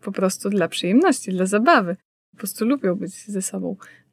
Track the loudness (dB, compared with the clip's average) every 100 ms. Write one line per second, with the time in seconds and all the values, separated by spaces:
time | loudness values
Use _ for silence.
0 | -8 -2 -2 -2 -2 0 0 -2 2 4
1 | 4 2 -2 -2 0 2 4 4 2 -6
2 | _ _ _ _ -12 -2 0 0 0 -2
3 | -4 -10 -8 -6 -6 -6 -6 -8 -14 -20
4 | _